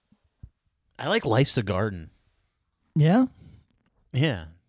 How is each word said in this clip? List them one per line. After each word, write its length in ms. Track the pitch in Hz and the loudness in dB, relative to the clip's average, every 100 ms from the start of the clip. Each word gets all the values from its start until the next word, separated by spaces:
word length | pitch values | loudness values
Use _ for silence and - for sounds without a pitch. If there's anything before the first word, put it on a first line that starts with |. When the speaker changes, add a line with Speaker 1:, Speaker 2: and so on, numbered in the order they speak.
| _ _ _ _ - _ _ _ _ - | _ _ _ _ -20 _ _ _ _ -10
Speaker 1:
I 100 | 131 | -4
like 160 | 220 | -2
Life's 340 | 127 110 143 131 | 0 2 2 0
a 40 | |
Garden. 480 | 98 92 107 90 82 _ _ _ _ _ _ _ _ | -2 -2 -4 -6 -14 _ _ _ _ _ _ _ _
Speaker 2:
Yeah? 320 | 160 156 220 262 - - - _ _ _ _ _ | 0 4 4 2 -4 -20 -20 _ _ _ _ _
Speaker 1:
Yeah, 320 | 127 156 98 80 85 | -2 -2 -2 -10 -20